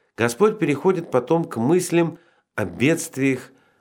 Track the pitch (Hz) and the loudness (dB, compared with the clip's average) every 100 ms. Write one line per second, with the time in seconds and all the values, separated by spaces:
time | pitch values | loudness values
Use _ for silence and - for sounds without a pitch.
0 | _ - 117 - 214 214 151 139 185 165 | _ -2 -2 2 0 2 -2 0 0 0
1 | 160 127 123 165 165 117 120 180 180 170 | 0 -2 0 -2 -2 -2 2 2 2 2
2 | 165 - _ _ _ - 95 87 139 165 | 0 -2 _ _ _ -6 -6 0 0 0
3 | - 131 135 131 - _ _ _ | -4 -2 -2 -2 -8 _ _ _